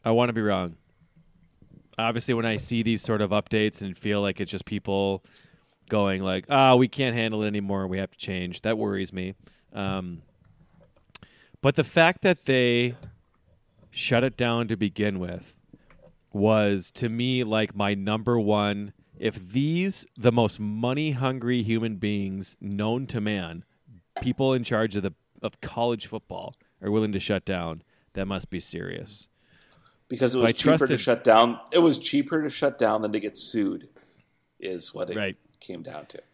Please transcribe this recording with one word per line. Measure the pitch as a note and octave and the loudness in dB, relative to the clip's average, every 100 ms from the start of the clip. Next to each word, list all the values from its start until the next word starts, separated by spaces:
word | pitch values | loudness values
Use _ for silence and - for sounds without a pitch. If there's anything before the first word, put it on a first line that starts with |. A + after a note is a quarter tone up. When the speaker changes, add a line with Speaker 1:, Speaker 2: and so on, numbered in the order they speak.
Speaker 1:
I | A2+ | 4
wanna | A#2 B2 | 4 4
be | A2+ | 2
wrong. | G#2+ F#2+ F2+ E2 _ _ _ _ _ _ _ _ - - _ - | 2 0 -2 -8 _ _ _ _ _ _ _ _ -20 -20 _ -2
Obviously, | A2+ A#2 B2+ | -2 -2 -2
when | A#2 A2+ | 0 0
I | G#2+ | -2
see | - A#2 | -2 -2
these | A2 A2 | 0 0
sort | - G#2+ | 0 0
of | G2+ | 2
updates | G#2 - A2 G#2+ - | 0 0 0 0 -2
and | G2 F2+ | -10 -6
feel | G#2 G#2 | -2 0
like | G2+ F#2 | 0 -2
it's | F#2 | -6
just | F#2+ - | -8 -6
people | G#2 - G2 G2 F#2+ _ - - _ _ _ _ | -6 -2 0 0 -2 _ -20 -20 _ _ _ _
going | G#2+ G2 F#2+ | 0 2 0
like, | F#2+ F#2+ - | -2 -4 0
"Ah, | C#3+ C3 B2+ | 4 8 8
we | B2+ | 6
can't | - C3 A#2 | 0 -2 -2
handle | A2+ G#2+ | -2 -2
it | G#2+ | -2
anymore, | G#2 G2 G2 F#2+ | -2 -2 -4 -2
we | F#2+ | -4
have | F#2+ | -6
to | _ | _
change," | - F#2 F2 F2 | -8 -6 -6 -6
that | A2 A2 | -4 -2
worries | G#2+ G2 F#2 | -2 -4 -6
me. | F#2 F#2 G2 - _ _ | -6 -8 -10 -20 _ _
Um, | G#2 G2 F#2+ F2+ E2+ _ _ _ _ _ _ _ _ _ - - _ _ _ | -6 -4 -4 -6 -12 _ _ _ _ _ _ _ _ _ -16 -16 _ _ _
but | C3+ C#3+ | 2 2
the | |
fact | - - E3 F3+ | 0 4 4 4
that | G3 F3 | 2 2
they | - C3 B2 A#2+ A#2+ A#2+ - - _ _ _ _ _ _ _ | 2 4 4 4 0 -4 -18 -20 _ _ _ _ _ _ _
shut | - - A#2+ | -8 0 2
it | C3 - | 2 0
down | A#2+ A#2 A#2 | 0 0 -2
to | G#2+ | 0
begin | G#2 F#2+ G#2 G2 | -2 0 -2 -2
with | F2 F2 - _ _ - _ - - _ _ | -6 -8 -14 _ _ -20 _ -20 -20 _ _
was, | G#2 G#2 A2 G#2 G2+ E2+ | 0 4 4 4 0 -4
to | - A#2+ | -6 -4
me, | A#2 B2 B2+ | -2 0 0
like, | A2+ A2 G#2+ | 0 0 0
my | G2+ G2+ | 0 -2
number | G2+ G2 A2 G#2+ A#2+ | 0 -2 -2 2 2
one. | G#2 G#2 G2+ G2+ G2+ - _ - | 4 4 2 -2 -6 -14 _ -4
If | A2 G2+ F2+ | -4 -4 -4
these, | A#2+ D3 E3+ F#3+ F#3+ - - | -2 0 0 -2 -4 -12 0
the | A#2+ | 2
most | A#2+ A2 - | 4 2 0
money-hungry | G#2+ G#2+ A#2+ C#3 D#3 C3 C3 C3 A#2+ B2 | -6 -2 -2 -2 -2 -2 -2 -2 -2 -2
human | A2 A2+ A2+ G2+ | 0 0 -2 -4
beings | G#2 G#2 G2 F#2+ F#2+ - | -4 -2 -4 -6 -10 -12
known | G2 G2 G#2+ A#2+ C3+ | -8 -4 -2 -2 -4
to | A#2+ | -6
man, | G#2+ G2+ E2+ E2 - _ _ G2+ _ - | -4 -4 -6 -12 -18 _ _ -20 _ -6
people | B2+ B2+ C3+ | -4 0 0
in | C3 | 0
charge | A#2+ A2 A2+ G2 | 0 -2 0 -2
of | |
the, | F#2+ - _ _ | -6 -8 _ _
of | A2 _ | -12 _
college | - - A#2+ A2+ - | -12 -4 -2 -2 -8
football, | A2 _ F#2 F#2 - _ _ | -14 _ -14 -14 -16 _ _
are | G2 | 0
willing | G#2+ G#2+ | 0 0
to | G2 | -2
shut | - G2 - | -2 -2 -2
down, | F#2 E2+ E2 _ _ _ | -4 -4 -8 _ _ _
that | F#2+ F#2+ | -8 -6
must | F#2+ - | -6 -6
be | F2+ | -10
serious. | - E2+ F2+ E2+ G2+ G#2 - _ _ _ _ _ _ _ _ | -8 -10 -10 -10 -14 -18 -20 _ _ _ _ _ _ _ _
Speaker 2:
Because | B2+ B2+ | 0 0
it | B2 | 4
Speaker 1:
So | |
Speaker 2:
was | A#2 | 2
Speaker 1:
I | |
Speaker 2:
cheaper | A2+ D3+ | 4 4
to | D#3+ | 4
Speaker 1:
trusted | C#3 C#3+ | 4 2
Speaker 2:
shut | - A#2 | 2 2
down. | - A2 A#2+ A#2 - | 8 8 8 2 2
It | F3 | 6
was | E3+ C3+ | 6 4
cheaper | - C#3+ C#3 D#3+ | 0 0 0 -2
to | D3+ | -2
shut | - C#3+ C#3 | 0 -2 2
down | A2 A2 | 2 2
than | G#2+ | 0
to | G#2 | -2
get | G#2 - | -4 -2
sued, | - A2+ G2 - - - _ _ _ _ _ _ | 0 2 0 -2 -12 -20 _ _ _ _ _ _
is | F#2 F2+ - | -10 -6 -8
what | - F#2 | -6 -6
it | G2 | -4
Speaker 1:
Right. | G2 - _ _ | -4 -6 _ _
Speaker 2:
came | - F2 | -14 -12
down | D#2+ D2+ D2 | -12 -14 -16
to. | - _ | -20 _